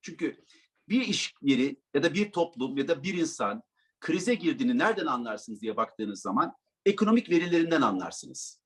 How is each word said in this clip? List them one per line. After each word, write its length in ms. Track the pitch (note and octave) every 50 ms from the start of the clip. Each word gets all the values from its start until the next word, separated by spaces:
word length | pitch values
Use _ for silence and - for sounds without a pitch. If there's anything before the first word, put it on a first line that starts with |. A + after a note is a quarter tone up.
| -
Çünkü 420 | - E3+ D#3 E3 D3 - _ _ _ _ _ _ _ _ _ _ -
bir 120 | G3+ B3+
iş 340 | B3+ - G3 - - - - _ -
yeri 340 | C#3 C3+ A#2+ B2+ C#3 C#3 _ _ _ _
ya 80 | C#3+ D3+
da 120 | E3 D3
bir 180 | F#3+ G#3 G#3 -
toplum 440 | - E3 - - A#2 B2+ C3+ C3+
ya 120 | C#3 C3+ -
da 140 | E3 D3 C3+
bir 120 | F#3 F#3+
insan 480 | F3 E3 D#3 - - A#2+ G2+ G#2 - - _ _ _ _ _ _ _
krize 340 | - - D#3+ F3+ F3 - B3
girdiğini 440 | - E3+ E3 C#3+ A#2+ C3 A#2+ B2 B2
nereden 280 | D#3+ G#3+ A3 G3+ E3+
anlarsınız 540 | D3+ C3 A#2+ A#2+ A#2 G#2+ G#2 - - A2 G2+
diye 160 | G#2+ A2 G#2+
baktığınız 440 | A2 A2+ - - - A2 G#2 G2+ F#2+
zaman 340 | - G2 F#2+ B2 E3 E3+ - _ _ _ _ _ _
ekonomik 440 | G3 G3+ - A3 G#3 A3 A#3+ - -
verilerinden 520 | F3 E3 E3 F3+ F3 E3 E3 E3 E3 D#3 C3
anlarsınız. 760 | A2 G2+ F#2 F2 E2 - - - - - - - - - _ _